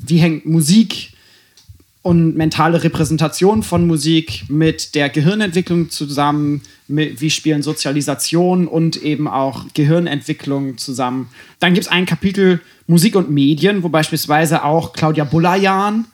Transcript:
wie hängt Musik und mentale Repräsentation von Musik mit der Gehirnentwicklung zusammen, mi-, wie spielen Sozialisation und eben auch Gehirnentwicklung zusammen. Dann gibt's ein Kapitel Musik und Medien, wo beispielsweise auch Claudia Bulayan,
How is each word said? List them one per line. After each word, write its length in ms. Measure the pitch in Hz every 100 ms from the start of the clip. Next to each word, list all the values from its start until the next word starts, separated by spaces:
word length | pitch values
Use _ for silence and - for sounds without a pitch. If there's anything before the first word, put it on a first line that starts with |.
| 120
wie 120 | 165
hängt 280 | 170 156 -
Musik 680 | 160 147 214 220 - - - _ _ _ _ - - _ _
und 320 | 185 170 160 160
mentale 480 | 156 - 160 170
Repräsentation 800 | 160 - 156 156 151 - 185 220
von 240 | - 175 175
Musik 600 | 160 147 165 160 - -
mit 480 | 147 160 160 - 147
der 140 | 143
Gehirnentwicklung 800 | 151 151 214 208 165 175 170 160
zusammen, 720 | - 143 143 147 147 147 143 - - -
mi-, 260 | 147 156 123
wie 100 | 156
spielen 320 | - 156 151
Sozialisation 1040 | 143 156 143 143 139 135 - 165 180 180 175
und 300 | 160 165 -
eben 300 | 151 147 151
auch 380 | 135 135 127 - -
Gehirnentwicklung 1040 | 147 170 170 143 139 147 139 139 135 117
zusammen. 500 | - 127 123 127 120 - - _
Dann 160 | 175 180
gibt's 140 | 180
ein 180 | 175 185
Kapitel 520 | 170 196 196 190 170 - _ -
Musik 280 | 165 208 202
und 140 | 147
Medien, 540 | 143 139 151 180 208
wo 60 | 170
beispielsweise 760 | 156 156 160 - 151 165 160
auch 300 | 147 160 -
Claudia 320 | - 156 156 147
Bulayan, 800 | 156 175 190 196 190 208 214 226